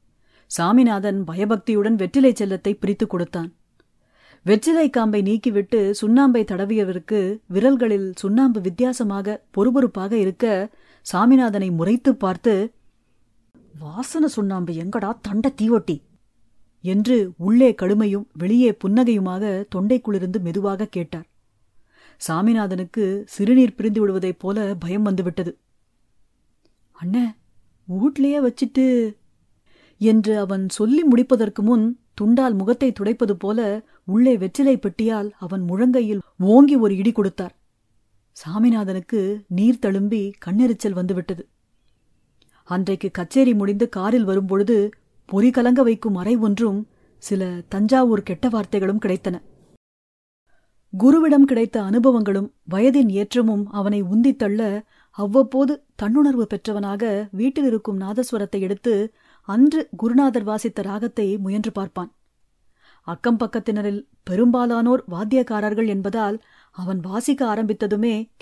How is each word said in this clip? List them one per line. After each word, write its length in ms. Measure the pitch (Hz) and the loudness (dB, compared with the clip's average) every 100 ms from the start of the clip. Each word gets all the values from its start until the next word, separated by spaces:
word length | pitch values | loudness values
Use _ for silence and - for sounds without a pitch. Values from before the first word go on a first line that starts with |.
| _ _ _ _ - - | _ _ _ _ -12 -4
சாமிநாதன் 640 | 170 240 240 202 202 196 | 2 4 4 2 -2 -4
பயபக்தியுடன் 720 | 165 175 214 220 - 214 208 226 | -4 -4 -2 -2 0 0 0 0
வெற்றிலை 380 | 180 277 262 | 0 4 4
செல்லத்தை 440 | - 202 190 196 202 | 4 -2 -4 -4 -4
பிரித்துக் 300 | 190 202 220 | -4 -4 -4
கொடுத்தான். 440 | 180 175 175 170 - _ _ _ _ _ _ _ _ | -4 -6 -6 -10 -12 _ _ _ _ _ _ _ _
வெற்றிலை 460 | 175 214 311 330 302 | 0 0 2 2 2
காம்பை 320 | 247 220 208 | 2 0 0
நீக்கிவிட்டு 720 | 196 214 247 202 196 226 196 202 | 0 0 0 -2 0 0 0 0
சுண்ணாம்பை 420 | 214 247 277 240 | 2 4 4 2
தடவியவருக்கு 1000 | 208 185 202 220 190 180 - 214 190 214 - | 0 -4 -2 0 -2 -4 -4 -2 -2 -6 -6
விரல்களில் 640 | 185 247 262 233 202 190 180 | 0 2 4 2 0 -4 -6
சுண்ணாம்பு 460 | 196 220 269 214 | -2 2 2 2
வித்தியாசமாக 840 | 185 170 254 247 214 196 196 214 _ - | -4 -2 -2 -2 -4 -4 -6 -8 _ -2
பொறுபொறுப்பாக 540 | 233 262 247 196 196 | 0 2 0 -2 -4
இருக்க, 580 | 226 190 180 233 190 208 _ _ _ - | -2 -2 -2 -2 -2 -4 _ _ _ -6
சாமிநாதனை 580 | 180 233 262 240 202 190 | 0 4 6 4 -2 -2
முறைத்து 440 | 165 175 240 277 - | -2 0 0 2 0
பார்த்து, 580 | 190 180 233 196 220 _ _ _ _ _ _ _ _ _ _ 147 | 0 -2 0 0 -2 _ _ _ _ _ _ _ _ _ _ -20
"வாசன 480 | 151 180 262 320 302 | -14 -10 -6 -2 -2
சுண்ணாம்பு 460 | - 196 190 170 | 0 -2 -2 -6
எங்கடா 440 | 165 175 180 196 233 | -6 -6 -4 -4 -6
தண்ட 320 | 208 202 269 269 | -6 -2 -2 0
தீவட்டி?" 400 | 220 226 - 147 - _ _ _ _ _ _ _ | 2 2 0 -6 -8 _ _ _ _ _ _ _
என்று 500 | 175 196 214 247 185 175 | -4 0 2 2 0 -4
உள்ளே 380 | 180 240 262 - | 2 4 6 4
கடுமையும் 460 | 185 208 214 202 208 | 0 0 0 -2 -6
வெளியே 440 | 156 180 240 247 208 190 | -8 0 4 4 2 0
புன்னகையுமாக 800 | 220 247 214 185 185 208 190 202 185 | 2 4 2 -2 -4 -4 -4 -6 -4
தொண்டைக்குள்ளிருந்து 640 | 202 254 226 190 185 202 | 0 0 0 -4 -2 -4
மெதுவாக 460 | 170 175 196 196 214 | -4 -4 -4 -4 -6
கேட்டார். 420 | 180 165 165 - _ _ _ _ _ _ _ _ _ - | -8 -8 -10 -14 _ _ _ _ _ _ _ _ _ -6
சாமிநாதனுக்கு 920 | 165 214 226 196 185 180 226 196 196 - | -2 2 0 0 -6 -6 -4 -2 -4 -8
சிறுநீர் 500 | - 202 254 254 - | -4 4 6 4 2
பிரிந்து 260 | 214 214 | -2 0
விடுவதைப் 380 | 202 185 185 180 | 0 0 -4 -6
போல 360 | 185 208 202 190 | -6 -4 -4 -6
பயம் 220 | 170 202 | -6 -2
வந்துவிட்டது. 560 | 208 190 180 175 170 - _ _ _ _ _ _ _ _ _ _ _ _ _ - | -2 -2 -4 -4 -8 -10 _ _ _ _ _ _ _ _ _ _ _ _ _ -12
"அண்ணே, 320 | 175 226 233 220 _ _ _ _ - | -4 -2 -2 -4 _ _ _ _ -10
வீட்லயே 500 | 185 269 285 277 294 | -2 -2 0 0 2
வச்சிட்டு" 720 | 254 - 262 262 262 247 220 - _ _ _ _ _ _ _ - | 0 0 -2 2 2 2 0 -6 _ _ _ _ _ _ _ -2
என்று 420 | 220 220 214 214 | 2 4 2 0
அவன் 300 | 196 190 190 | -2 -4 -4
சொல்லி 340 | - 214 294 | -2 0 2
முடிப்பதற்கு 600 | 320 240 254 240 214 208 | 4 4 4 2 0 -2
முன் 360 | 208 240 226 240 _ | 0 2 0 -4 _
துண்டால் 400 | - 208 240 262 | -4 0 2 2
முகத்தை 380 | 196 190 247 262 | 0 -2 0 0
துடைப்பது 420 | - 202 233 220 | -2 -4 -2 -2
போல 520 | 190 196 220 214 214 - _ | -2 -4 -2 -2 -4 -10 _
உள்ளே 340 | - 208 254 226 | -2 2 4 2
வெற்றிலை 400 | 185 - 277 254 | 0 0 2 2
பெட்டியால் 560 | 202 - 226 214 208 - | -2 -2 -2 -2 -6 -10
அவன் 220 | 180 190 | -10 -6
முழங்கையில் 580 | 175 190 254 247 214 208 - - | -4 0 2 2 0 -4 -6 -2
ஓங்கி 380 | 185 233 285 277 | 4 6 6 4
ஒரு 220 | 214 190 | 2 0
இடி 140 | 208 | 0
கொடுத்தார். 460 | 220 190 - 175 - _ _ _ _ _ _ _ | 0 -2 -4 -12 -16 _ _ _ _ _ _ _
சாமிநாதனுக்கு 1120 | - 156 202 240 226 196 185 180 220 190 208 - | -20 -8 0 2 2 -2 -6 -4 -4 -2 -6 -6
நீர் 320 | 180 220 240 | 0 2 2
தழும்பி 540 | 202 196 202 220 202 202 175 | 0 0 -2 -2 -4 -8 -4
கண்ணெரிச்சல் 460 | 202 254 226 208 | 0 2 0 -4
வந்துவிட்டது. 560 | 185 180 185 175 175 - _ _ _ _ _ _ _ _ _ _ _ | -4 -4 -4 -6 -10 -12 _ _ _ _ _ _ _ _ _ _ _
அன்றைக்கு 480 | - 180 190 190 196 | -8 -6 -4 -4 -6
கச்சேரி 420 | 185 170 269 254 | -8 -2 2 4
முடிந்து 360 | 214 196 202 233 | 2 0 -2 -2
காரில் 360 | 190 196 240 196 | -4 0 0 2
வரும்பொழுது 640 | 190 190 196 208 220 208 - _ _ - | 0 0 0 2 2 0 -4 _ _ -6
பொறி 240 | 196 247 | 0 2
கலங்க 340 | 254 240 254 | 4 2 4
வைக்கும் 320 | 233 226 226 185 | 2 0 -2 -4
அறை 220 | 190 240 | 0 0
ஒன்றும் 500 | 214 202 226 196 214 _ _ _ | 0 0 -2 -2 -8 _ _ _
சில 440 | - 196 185 175 - | -6 -4 -4 -8 -8
தஞ்சாவூர் 560 | 196 214 262 247 214 | -2 2 4 4 2
கெட்ட 260 | - 175 247 | -2 -4 -2
வார்த்தைகளும் 500 | 220 202 208 190 208 196 | -2 -2 -2 -2 -2 -2
கிடைத்தன. 360 | 185 196 175 - _ _ _ _ _ _ _ _ _ _ _ _ _ _ 185 | -2 -4 -8 -12 _ _ _ _ _ _ _ _ _ _ _ _ _ _ 2
குருவிடம் 460 | 247 320 320 277 277 | 4 6 6 6 6
கிடைத்த 360 | 233 233 220 | 4 0 -2
அனுபவங்களும் 720 | 196 226 254 240 202 196 202 _ | -2 2 4 2 2 -2 -4 _
வயதின் 460 | - 190 247 277 233 | -8 0 2 4 2
ஏற்றமும் 580 | 196 208 247 220 208 202 | 0 -2 0 0 0 -4
அவனை 360 | 208 202 208 | -4 -2 -2
உந்தித்தள்ள, 800 | 180 214 262 - 208 214 220 202 - _ _ | 0 2 2 2 -2 -2 -4 -6 -10 _ _
அவ்வப்போது 720 | - 202 247 269 262 277 285 _ - | -8 0 2 2 2 0 -2 _ -10
தன்னுணர்வு 460 | 208 262 285 254 | -2 2 2 2
பெற்றவனாக 880 | 214 202 - 208 202 202 226 202 208 | -2 -6 -6 -6 -6 -4 -4 -4 -6
வீட்டில் 340 | 190 247 269 269 | -4 -4 -2 -2
இருக்கும் 340 | 220 220 196 | -2 -4 -6
நாதஸ்வரத்தை 600 | 190 214 247 226 202 202 | -6 -6 -4 -6 -6 -6
எடுத்து 540 | 190 202 240 202 220 _ _ _ | -6 -4 -2 -2 -2 _ _ _
அன்று 480 | - 208 285 311 - 170 | -4 2 2 2 -4 -6
குருநாதர் 460 | 226 247 277 240 | 0 2 2 0
வாசித்த 380 | 208 214 226 202 | -4 -4 -6 -6
ராகத்தை 560 | 196 202 226 - 202 208 | -6 -6 -6 -4 -4 -4
முயன்று 340 | 190 208 214 | -4 -4 -6
பார்ப்பான். 440 | 202 190 - 180 _ _ _ _ _ _ _ _ _ | -8 -10 -10 -14 _ _ _ _ _ _ _ _ _
அக்கம் 360 | - 170 240 226 | -14 -6 -2 0
பக்கத்தினரில் 720 | 220 190 180 208 202 202 - _ - | -2 -4 -4 -4 -4 -6 -10 _ -6
பெரும்பாலானோர் 720 | 185 247 247 240 233 233 254 - | 0 2 2 0 0 2 0 -2
வாத்தியக்காரர்கள் 760 | 175 214 262 247 214 208 208 226 | -8 -2 0 0 -2 -2 -2 -2
என்பதால் 540 | 196 196 226 208 220 _ _ _ | -2 -4 -4 -4 -6 _ _ _
அவன் 280 | - 180 185 | -12 -6 -6
வாசிக்க 560 | 180 208 233 277 240 214 | -6 -6 -2 -2 -2 -2
ஆரம்பித்ததுமே 760 | 214 208 208 208 233 220 226 _ | -4 -4 -4 -2 -2 -2 -6 _